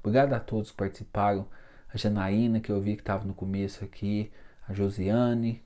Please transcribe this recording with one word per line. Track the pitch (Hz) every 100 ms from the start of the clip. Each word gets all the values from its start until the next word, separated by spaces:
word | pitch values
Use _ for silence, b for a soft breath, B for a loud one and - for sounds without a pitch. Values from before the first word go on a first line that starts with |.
Obrigado | 101 123 139
a | 117
todos | - 110 104
que | -
participaram, | 98 - - - 101 101 101 B B B B
a | 107
Janaína, | 107 104 95 104 120 110
que | 110
eu | 101
vi | 101 104
que |
tava | - 98
no | 101
começo | 98 95 98 98 - 104
aqui, | - 101 107 107 b b b -
a |
Josiane | 98 98 101 95 113 120 117 117 113